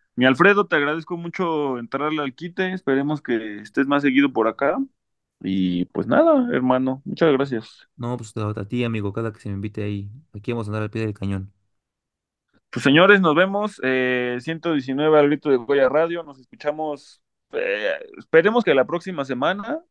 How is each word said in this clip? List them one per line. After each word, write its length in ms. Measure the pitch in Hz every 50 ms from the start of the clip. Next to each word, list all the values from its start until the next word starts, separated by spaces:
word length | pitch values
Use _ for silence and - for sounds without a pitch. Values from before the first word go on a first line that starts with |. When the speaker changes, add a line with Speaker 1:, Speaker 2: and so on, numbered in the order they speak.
| _ _ -
Speaker 1:
mi 80 | 120 127
Alfredo, 400 | 131 127 127 175 196 202 202 202
te 100 | - 180
agradezco 400 | 151 143 147 156 165 156 - 180
mucho 600 | 170 170 170 - - 185 170 160 151 147 135 127 120
entrarle 440 | 117 113 - 135 147 156 156 151 147
al 120 | 135 120
quite. 380 | - 165 175 175 190 185 185 190
Esperemos 500 | 185 - - 135 135 139 147 151 143 -
que 380 | - 120 110 110 107 104 104
estés 260 | 107 - - 135 139
más 160 | 139 143 143 143
seguido 300 | 143 127 139 143 139 127
por 160 | 117 110 110
acá. 300 | - - 139 143 180 269 277 - _ _ _ _ _ _ _ _ _ _
Y, 440 | - 95 95 98 92 90 87 87 90
pues, 200 | - - - 92
nada, 420 | 104 127 - 330 330 302 269 247 240 151
hermano, 500 | 135 127 127 127 127 131 131 131 135 -
muchas 280 | - - - 170 156 139
gracias. 560 | 131 139 139 127 110 107 - - _ _ _ _
Speaker 2:
No, 200 | - 120 120 123
pues, 180 | 120 117 107 -
a, 120 | 117 107 104
a 180 | 107 113 104 101
ti, 160 | 120 120 120
amigo, 280 | 117 113 110 101 101 98
cada 200 | 113 113 113 107
que 80 | -
se 80 | - 104
me 40 | 98
invite 260 | 98 98 107 101 104 104
ahí, 280 | 104 104 101 98 101 110 139 - _ -
aquí 200 | 104 104 120 117
vamos 140 | 117 110 104
a 20 |
andar 120 | 104 110 107
al 80 | 104
pie 120 | - 113 110
del 120 | 107 104
cañón. 380 | - 98 98 98 95 98 98 _ _ _ _ _ _ _ _ _ _ _ _ _ _ _ _ _ _ _ _ _ _ _ _
Speaker 1:
Pues, 120 | - 117 -
señores, 360 | 143 139 160 185 196 208 196
nos 140 | 185 160 147
vemos, 460 | 165 185 196 196 208 208 208 - - -
eh, 560 | 131 131 131 127 127 127 123 123 123 123 123
ciento 320 | 127 165 165 160 - 170 160
diecinueve 460 | 143 123 131 131 139 151 156 156 151
al 80 | 147 143
grito 200 | 151 147 - 151
de 60 | 135
Goya 320 | 120 117 107 139 143 135 127
Radio. 340 | - 151 165 170 170 170 165
Nos 160 | 151 135 131
escuchamos, 840 | 127 _ _ - - 147 151 156 156 151 147 135 - - - _ _ _ _ _ _ _ -
eh, 400 | - - 95 101 104 107 95 76 73 - - - -
esperemos 440 | - _ - 160 165 208 226 240 -
que 100 | 175 143
la 100 | 131 127
próxima 380 | 131 165 170 - 190 180 151 135
semana 580 | 131 131 123 139 165 190 202 208 233 285 320 349 _